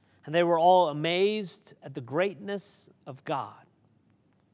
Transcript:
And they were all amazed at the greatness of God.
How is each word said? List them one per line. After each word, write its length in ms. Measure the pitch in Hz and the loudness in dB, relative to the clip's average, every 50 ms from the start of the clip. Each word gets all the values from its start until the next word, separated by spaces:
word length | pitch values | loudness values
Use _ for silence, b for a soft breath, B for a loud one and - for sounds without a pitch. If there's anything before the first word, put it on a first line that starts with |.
| _ _ _ _ - | _ _ _ _ -8
And 80 | 147 156 | -2 0
they 120 | 170 175 | 2 2
were 120 | 170 170 | 4 4
all 300 | 160 165 180 185 180 175 | 4 6 6 6 6 6
amazed 880 | 151 143 147 156 190 175 180 196 208 214 214 202 170 - - - - - _ - | 2 0 -2 -2 0 0 2 2 2 0 -2 -6 -8 -10 -12 -14 -18 -20 _ -18
at 100 | 143 139 | -14 -12
the 60 | 147 | -12
greatness 880 | 123 113 135 160 190 202 165 135 202 202 202 196 - - - - - - _ _ _ | -10 -6 -2 -2 -2 -2 -4 -8 -10 -8 -8 -8 -10 -12 -20 -20 -20 -20 _ _ _
of 200 | 156 127 135 - | -18 -18 -12 -8
God. 400 | - 151 135 110 104 104 - - _ _ _ _ _ _ _ _ _ _ _ _ _ _ _ _ _ | -6 -6 -6 -6 -8 -14 -20 -20 _ _ _ _ _ _ _ _ _ _ _ _ _ _ _ _ _